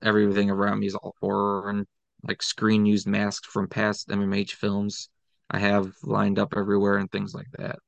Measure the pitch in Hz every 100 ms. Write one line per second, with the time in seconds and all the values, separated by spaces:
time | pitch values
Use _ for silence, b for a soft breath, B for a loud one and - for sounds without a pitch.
0 | 110 107 104 101 101 98 101 104 101 101
1 | 104 - 98 101 101 98 101 101 101 _
2 | _ _ - 107 - - 107 107 104 104
3 | 98 101 104 - - 98 95 107 107 101
4 | - 101 98 98 95 - 104 101 104 -
5 | - _ _ _ _ 98 101 101 95 -
6 | - 107 104 101 101 104 101 101 101 101
7 | 95 101 101 - - - 95 -